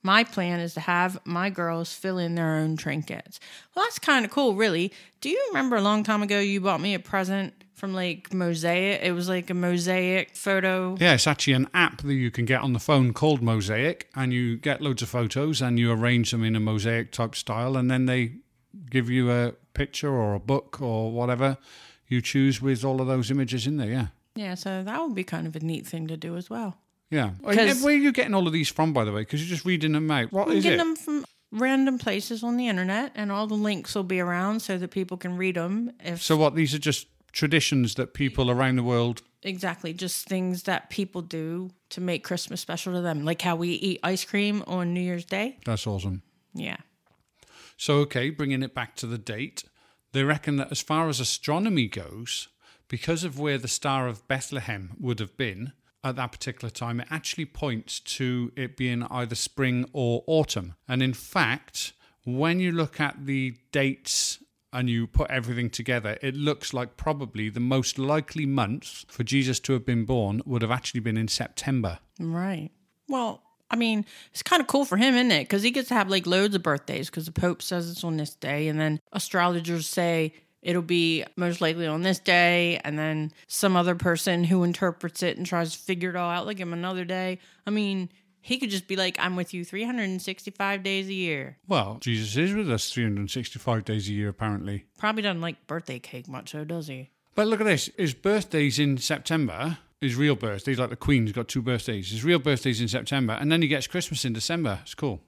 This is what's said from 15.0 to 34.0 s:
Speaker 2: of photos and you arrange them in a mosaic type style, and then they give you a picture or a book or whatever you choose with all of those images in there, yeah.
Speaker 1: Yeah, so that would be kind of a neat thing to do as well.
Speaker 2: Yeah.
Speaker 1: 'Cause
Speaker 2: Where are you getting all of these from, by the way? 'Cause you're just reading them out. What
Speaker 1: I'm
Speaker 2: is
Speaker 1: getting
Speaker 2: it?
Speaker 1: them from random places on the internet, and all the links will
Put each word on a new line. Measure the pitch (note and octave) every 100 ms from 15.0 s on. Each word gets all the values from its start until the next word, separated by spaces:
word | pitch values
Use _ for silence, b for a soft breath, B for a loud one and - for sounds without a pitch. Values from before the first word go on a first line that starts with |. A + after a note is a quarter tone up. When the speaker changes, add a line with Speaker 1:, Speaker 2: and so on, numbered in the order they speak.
Speaker 2:
of | A#2
photos | B2 A2+ C3 D3+ C#3+
and | B2+ A#2+
you | A#2+
arrange | A2+ A#2+ A#2+ A2+
them | A#2
in | A2+ A2
a |
mosaic | G#2+ G#2+ A2 A#2 A2
type | - A2+ -
style, | - A2 B2 C3+
and | B2+
then | C3 B2+
they | B2+ A#2+ D#3 _ _ _ G#3 C#3+
give | C3 A#2
you | B2+ B2
a | A#2+ A#2+ - _
picture | - C#3+ - D3
or | C3+ G#2+ G2+
a |
book | F#2+ C#3 - -
or | C3 A2 A2+
whatever | A#2 B2 A#2+ C3+ C3 B B B B _
you | B2+
choose | A#2 C#3 C3+ A#2
with | C3+ B2+ C3+
all | C3
of | C3
those | C3 A2+
images | C#3 B2+ B2+ A#2
in | D3+
there, | A2
yeah. | B2+ G#2+ - _ -
Speaker 1:
Yeah, | G3+
so | F3+ G3 F#3+
that | F#3+ B3+
would | E4 G3
be |
kind | F#3 E3 E3
of | D#3
a |
neat | D#3+ D#3+ -
thing | E3 D#3+
to | D#3+
do | D#3+ E3+
as | F3+
well. | A3+ G#3+ - _ _ _
Speaker 2:
Yeah. | D3+ A2 F#2+
Speaker 1:
'Cause | A3 G#3 A3 C4
Speaker 2:
Where | C#4+
are | D4
you | C#4+
getting | B3+ B3
all | G3 F3
of |
these | D#3+ D3
from, | - D#3+
by | C#3 G#2+
the |
way? | G#2 G#2+
'Cause | D3
you're | E3
just | E3+ F3+
reading | F3+ D#3
them | D3+ D#3
out. | C#3+ A2+
What | - -
Speaker 1:
I'm | -
Speaker 2:
is |
Speaker 1:
getting | F4 E4+
Speaker 2:
it? |
Speaker 1:
them | E4 D#4+
from | - D4 C#4 _ _
random | G#3+ B3+ C4+ C4+ B3+
places | A3+ G3 G3+ A3+
on | A#3 A#3+
the | B3
internet, | F#3+ F#3 G3+ C4+ -
and | G#3
all | G3+ G#3+
the |
links | G#3+ G#3 G3 -
will | G#3